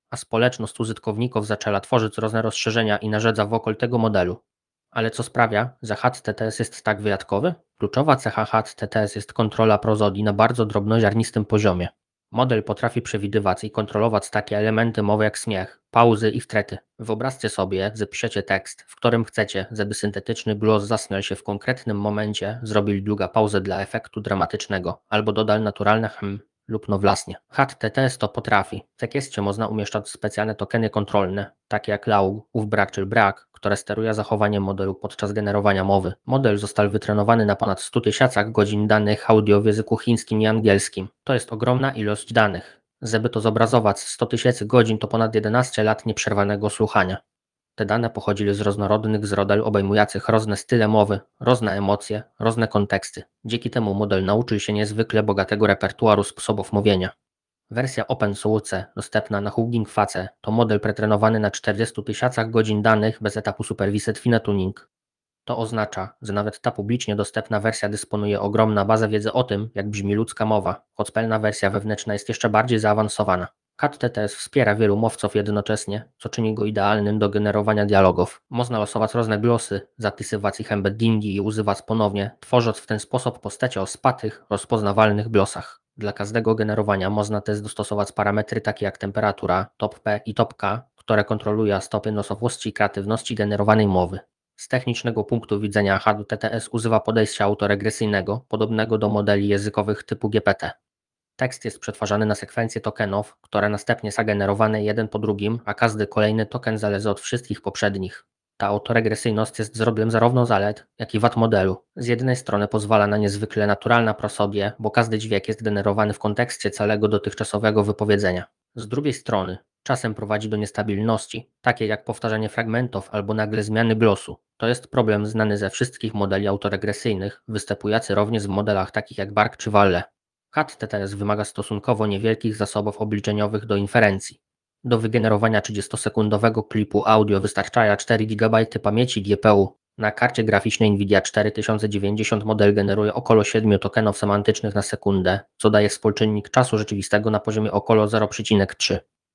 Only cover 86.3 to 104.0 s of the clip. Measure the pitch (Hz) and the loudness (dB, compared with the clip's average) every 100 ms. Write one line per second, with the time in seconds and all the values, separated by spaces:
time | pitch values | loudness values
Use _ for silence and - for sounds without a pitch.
86.3 | 117 110 110 104 110 104 98 92 107 104 | 0 0 0 0 0 0 0 0 0 0
87.3 | 104 - 104 104 - 104 104 101 - 101 | -2 -2 -4 -4 -8 -4 -2 -2 0 0
88.3 | 104 104 110 107 - 101 - 101 101 107 | 0 -2 -4 -4 -4 -4 -6 -6 -2 0
89.3 | 98 95 90 107 - 107 - - 104 - | 0 0 0 -2 -6 -6 -4 -4 -4 -2
90.3 | 107 110 - 101 110 - _ - 107 101 | -2 -2 -2 -4 -4 -8 _ 0 0 0
91.3 | 110 110 107 107 98 - 107 107 104 101 | -2 -2 0 0 -2 -2 -4 -2 -4 -4
92.3 | 101 120 - 117 - 104 - 101 110 - | -4 -4 -4 -6 -2 -2 -2 -4 -4 -4
93.3 | 107 104 104 101 110 104 92 87 90 - | -4 0 2 4 6 4 4 0 -2 -14
94.3 | _ _ - - 127 123 117 120 110 101 | _ _ -20 -6 -4 -2 -4 -2 -2 -2
95.3 | 117 - 101 104 104 98 95 - 104 101 | -2 -2 -2 0 2 2 2 2 0 -2
96.3 | 107 110 117 - 117 113 113 - 113 104 | -6 -4 -4 -6 -4 2 2 2 0 0
97.3 | - 101 104 101 101 104 - 107 101 92 | 2 0 2 0 0 -2 -2 0 0 0
98.3 | 110 - 107 110 110 113 110 107 107 101 | -4 -4 -2 0 0 0 0 0 2 2
99.3 | 101 101 101 104 107 104 104 - 104 110 | 2 2 0 -2 -2 -2 -4 -6 -6 -2
100.3 | 107 101 98 78 - _ _ _ _ _ | 0 0 -2 -4 -10 _ _ _ _ _
101.3 | - 127 - 117 - - - 104 104 107 | -6 -6 -6 -12 -10 -12 -6 -2 0 0
102.3 | 104 - - 113 110 - - 104 101 104 | -2 -4 -6 -4 -4 -6 -4 -2 -2 -4
103.3 | _ _ 104 104 104 - 113 | _ _ 0 0 0 -2 -2